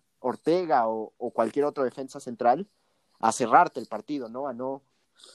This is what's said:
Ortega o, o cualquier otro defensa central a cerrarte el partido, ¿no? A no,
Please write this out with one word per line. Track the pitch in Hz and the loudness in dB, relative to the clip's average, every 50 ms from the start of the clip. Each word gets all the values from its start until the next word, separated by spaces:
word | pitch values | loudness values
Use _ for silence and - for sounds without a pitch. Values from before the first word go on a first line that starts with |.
| _ _ _ _ | _ _ _ _
Ortega | - 123 113 - _ 151 165 185 185 156 151 127 117 113 | -6 -6 -6 -2 _ 0 0 2 2 2 2 2 2 0
o, | 113 110 107 - - - | -2 -4 -6 -10 -10 -10
o | 120 117 | -10 -4
cualquier | - - 113 110 - 143 143 | -2 0 0 0 0 0 0
otro | 147 - 147 | 0 0 -2
defensa | 131 120 - 139 131 - - 143 | -4 -4 -4 -6 -12 -12 -14 -14
central | - 123 117 - 120 120 127 165 202 - _ _ _ _ _ _ _ _ _ _ | -12 -12 -6 0 2 2 2 2 -2 -8 _ _ _ _ _ _ _ _ _ _
a | - 113 | 0 0
cerrarte | - - 123 110 131 160 175 156 - 131 | 2 0 2 4 6 6 6 4 0 -6
el | 110 | -8
partido, | - 113 104 - - 147 139 120 110 | -8 -8 -8 -6 -6 -6 -6 -8 -8
¿no? | 117 127 143 | -8 -8 -8
A | 139 | -8
no, | 120 117 127 135 135 135 - _ _ _ _ _ _ _ - - | -8 -6 -6 -6 -8 -8 -12 _ _ _ _ _ _ _ -20 -20